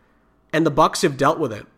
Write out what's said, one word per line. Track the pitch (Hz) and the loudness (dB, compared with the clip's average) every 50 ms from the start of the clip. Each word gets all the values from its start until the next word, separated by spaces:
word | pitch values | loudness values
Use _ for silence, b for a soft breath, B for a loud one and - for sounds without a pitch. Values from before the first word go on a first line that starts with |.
| b b b b b b b b b _ - | b b b b b b b b b _ -2
And | 156 165 | 0 0
the | 156 | 2
Bucks | 135 151 165 180 - - | 2 2 2 2 2 0
have | 196 160 135 | -2 -2 0
dealt | 131 135 147 165 | 0 0 0 0
with | 156 151 117 | 0 -4 -6
it. | 107 - - - _ | -6 -10 -14 -18 _